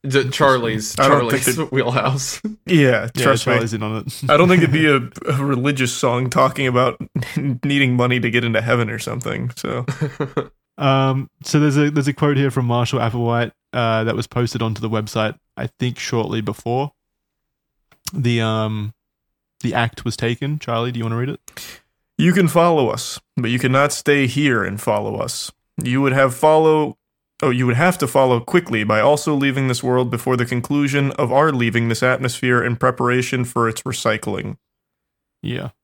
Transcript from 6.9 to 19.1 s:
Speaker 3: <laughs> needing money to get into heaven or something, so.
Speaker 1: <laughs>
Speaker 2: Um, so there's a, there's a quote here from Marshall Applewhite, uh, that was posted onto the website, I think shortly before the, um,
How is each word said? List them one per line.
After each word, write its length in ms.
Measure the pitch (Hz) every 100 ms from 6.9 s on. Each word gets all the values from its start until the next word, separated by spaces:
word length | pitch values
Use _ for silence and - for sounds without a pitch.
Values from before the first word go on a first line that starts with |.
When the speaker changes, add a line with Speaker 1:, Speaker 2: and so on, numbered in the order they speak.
| - - - 120 -
Speaker 3:
<laughs> 0 | 139 123
needing 320 | 143 139 135 123
money 240 | 123 123
to 100 | 120
get 140 | 117
into 160 | 117 110
heaven 300 | 117 120 110
or 80 | 117
something, 520 | 120 117 113 101 123 -
so. 300 | - 123 123
Speaker 1:
<laughs> 600 | 131 147 - 139 - - _ _ -
Speaker 2:
Um, 500 | 139 135 135 131 - _
so 180 | - 151
there's 160 | 147 143
a, 140 | 147
there's 180 | 147 139
a 60 |
quote 240 | 135 147 139
here 120 | 139
from 140 | 135
Marshall 360 | 123 120 120 131
Applewhite, 520 | 117 120 117 117 117 _ _
uh, 280 | 123 117 113
that 120 | 110 117
was 100 | -
posted 360 | 123 120 104
onto 180 | 113 110
the 80 | 113
website, 480 | 110 107 113 107 - _
I 120 | - 123 _
think 200 | 123 120
shortly 420 | - 117 110 110
before 520 | 104 107 117 123 147 _ _ _ _ _ _ _ _ _ _ _ -
the, 260 | - 120 117
um, 540 | 113 110 110 107 104 - _